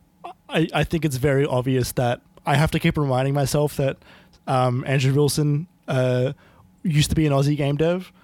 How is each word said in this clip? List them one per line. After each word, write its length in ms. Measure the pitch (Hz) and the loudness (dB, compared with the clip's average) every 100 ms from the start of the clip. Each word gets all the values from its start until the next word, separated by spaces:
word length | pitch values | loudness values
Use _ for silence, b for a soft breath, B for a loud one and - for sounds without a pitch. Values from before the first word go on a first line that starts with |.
| B _ 349 - - | B _ -20 -18 -6
I, 200 | 214 160 | -2 -2
I 120 | 156 | -2
think 200 | - 165 | -2 -2
it's 120 | 156 127 | -2 0
very 300 | 143 135 147 | 0 2 0
obvious 460 | 127 123 127 117 | 0 0 0 0
that 280 | - 123 120 - - | -2 -2 -2 -8 -10
I 100 | - | -2
have 160 | 139 156 | 0 2
to 60 | 165 | 0
keep 180 | 170 160 | 0 0
reminding 380 | 139 127 135 | 0 0 0
myself 420 | 143 135 151 147 - | 0 0 0 -2 -2
that, 180 | 135 - B B B B - | -4 -4 B B B B -2
um, 380 | 131 127 123 139 | 0 2 0 -2
Andrew 260 | 139 131 | 0 2
Wilson, 540 | 135 143 - 147 147 175 _ - | 2 2 2 0 0 -4 _ -4
uh, 460 | 131 127 123 131 143 B B B _ | -2 0 0 -2 -4 B B B _
used 280 | 190 151 143 | -2 0 2
to 60 | - | 2
be 100 | 151 | 2
an 60 | |
Aussie 240 | 139 143 147 | 2 2 0
game 200 | 143 143 | 0 0
dev, 360 | 160 180 180 _ | 0 -2 -6 _